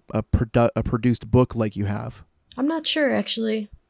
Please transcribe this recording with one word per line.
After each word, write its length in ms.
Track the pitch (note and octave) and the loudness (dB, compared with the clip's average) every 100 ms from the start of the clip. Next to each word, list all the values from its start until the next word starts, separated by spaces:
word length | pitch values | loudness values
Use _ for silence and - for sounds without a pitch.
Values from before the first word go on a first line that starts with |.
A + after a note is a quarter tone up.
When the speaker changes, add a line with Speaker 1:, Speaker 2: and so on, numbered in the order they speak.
| - | -4
Speaker 1:
a 120 | A2 | -6
produ-, 460 | - - A2+ B2 A#2+ - | 0 0 2 2 2 2
a 80 | |
produced 460 | - B2 B2 A#2 A2 | -2 0 0 0 2
book 260 | B2+ B2+ A#2 | 4 4 2
like 200 | A2 G2 | -4 -2
you 100 | G2+ | -4
have? 380 | G#2 A#2 - - _ _ - | -4 -8 -14 -20 _ _ -4
Speaker 2:
I'm 100 | C#4 | -2
not 180 | D#4+ D#4 | -2 -2
sure, 260 | D#4+ C#4 | 0 0
actually. 560 | G#3+ G3+ - A3 A3 G#3 - _ | 0 -2 -4 -4 -4 -6 -14 _